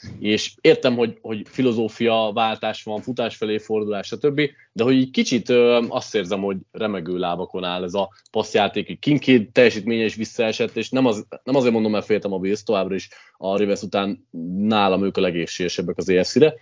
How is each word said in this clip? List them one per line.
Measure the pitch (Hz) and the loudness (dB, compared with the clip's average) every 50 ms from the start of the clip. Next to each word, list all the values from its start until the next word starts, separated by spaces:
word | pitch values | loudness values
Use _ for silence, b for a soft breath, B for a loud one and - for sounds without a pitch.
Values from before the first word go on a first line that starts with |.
| B 107 92 92 | B -18 -12 -6
és | 98 104 107 104 - - - _ | -2 0 0 0 -2 -4 -4 _
értem, | - 156 156 156 - 131 120 | 4 4 4 4 4 0 0
hogy, | 120 120 113 - - | 0 0 -2 -4 -6
hogy | - 110 113 104 92 - | -10 -8 -8 -8 -10 -8
filozófia | - - 131 127 113 113 113 107 - - 117 113 113 113 110 107 104 | -4 0 0 2 2 0 -2 -4 -2 -2 0 2 2 2 0 0 0
váltás | 117 113 110 110 - - 110 107 - - | 0 0 0 -2 -4 -6 -6 -6 -8 -8
van, | 110 107 107 | -8 -8 -8
futás | 104 - 123 120 120 110 - | -8 -6 -4 -4 -4 -4 -4
felé | - 113 107 107 | -4 -4 -2 -2
fordulás, | 107 - - 110 107 107 104 104 98 95 | -4 -4 -4 -4 -2 -2 -2 -4 -6 -6
stb., | - 117 113 - 147 143 143 151 143 b b b b | -8 -6 -2 -2 0 0 0 -2 -2 b b b b
de | b - 113 | b -2 2
hogy | 127 131 | 4 4
egy | 131 131 131 | 4 2 2
kicsit, | - - 233 - 131 117 - - | 0 -2 0 0 0 -2 0 2
ö, | 123 120 120 120 120 120 117 | 4 6 6 6 4 4 2
azt | 113 - 127 - - - | 0 -4 -6 -6 -4 -4
érzem, | 107 95 87 101 98 | -2 -2 -2 -4 -2
hogy | 98 98 98 95 - _ | -2 -2 -4 -6 -8 _
remegő | - 95 110 107 101 95 82 85 90 | -10 -6 -4 -4 -4 -4 -6 -6 -4
lábakon | 90 90 87 87 87 90 87 - 95 92 | -4 -2 -4 -4 -4 -6 -8 -8 -6 -6
áll | 90 90 90 92 | -4 -4 -4 -6
ez | 90 85 | -4 -2
a | 101 95 - b b b b | -2 -4 -4 b b b b
passzjáték, | - 110 107 - - 156 - - - 208 196 | -4 -4 -2 0 2 2 2 2 0 -4 -6
hogy | - - - | -8 -8 -6
Kincaid | - 143 147 135 - - 131 120 101 - | 0 0 0 2 4 4 4 4 4 2
teljesítménye | - - 123 113 98 107 95 117 117 113 113 | 4 6 6 6 4 2 -4 -2 -2 0 0
is | 107 98 | -2 -2
visszaesett, | 107 110 - - - 117 110 110 - 117 107 - | -4 -8 -6 -4 -2 -2 -2 0 -2 -4 -4 -4
és | 117 107 - | -6 -6 -2
nem | - 131 131 | 0 2 2
az-, | 123 107 104 107 - - - - | 2 2 0 -6 -12 -16 -12 -6
nem | 123 131 | -2 0
azért | 139 127 123 113 | 2 4 4 2
mondom, | 113 110 107 | 2 2 0
mert | 107 101 95 | 0 0 0
féltem | - 107 101 - 101 95 | 0 0 0 0 -2 -4
a | 92 | -4
Bills, | 92 95 104 104 - | -2 -2 -2 -2 -2
továbbra | - 110 98 95 92 98 | 0 0 0 0 -2 -4
is | 92 - - B B B B B | -6 -6 -10 B B B B B
a | B - 95 98 | B -4 -2 0
Ravens | 101 104 101 101 95 | 0 2 0 0 -2
után | - 92 - 101 98 98 98 - _ _ - 85 82 85 90 | -4 -4 -2 -2 -2 -2 -4 -8 _ _ -12 -10 -8 -6 -4
nálam | 95 104 107 110 107 101 98 92 92 98 | -2 0 0 2 2 2 2 2 2 0
ők | 98 87 | 0 0
a | - | 0
legészségesebbek | 95 90 85 85 82 - - - 90 85 - - 92 87 87 | 0 0 0 -2 -4 -4 -4 -4 -4 -4 -4 -4 -4 -4 -4
az | - 87 90 | -4 0 2
A | 92 90 90 | 2 2 2
F | |
C-re, | - - 123 147 156 - B | 2 4 4 4 4 4 B